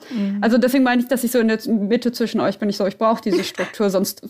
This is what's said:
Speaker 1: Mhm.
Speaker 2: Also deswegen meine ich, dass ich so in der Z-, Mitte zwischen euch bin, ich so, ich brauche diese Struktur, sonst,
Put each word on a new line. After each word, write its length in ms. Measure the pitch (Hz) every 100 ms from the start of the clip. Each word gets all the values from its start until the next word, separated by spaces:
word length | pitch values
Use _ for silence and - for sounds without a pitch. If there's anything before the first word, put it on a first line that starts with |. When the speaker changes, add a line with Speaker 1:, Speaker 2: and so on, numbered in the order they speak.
| - 240
Speaker 1:
Mhm. 220 | 196 202
Speaker 2:
Also 180 | 226 240
deswegen 280 | 254 269 254
meine 160 | 247
ich, 80 | 240
dass 160 | 254 233
ich 60 |
so 80 | 247
in 100 | 226
der 100 | 220
Z-, 140 | -
Mitte 400 | 220 196 220 240
zwischen 260 | 240 220 220
euch 200 | 175 196
bin, 100 | 208
ich 80 | 202
so, 80 | 190
ich 100 | -
brauche 240 | 170 233
diese 220 | - 185
Struktur, 460 | 196 - 180 - 202
sonst, 320 | 185 202 - -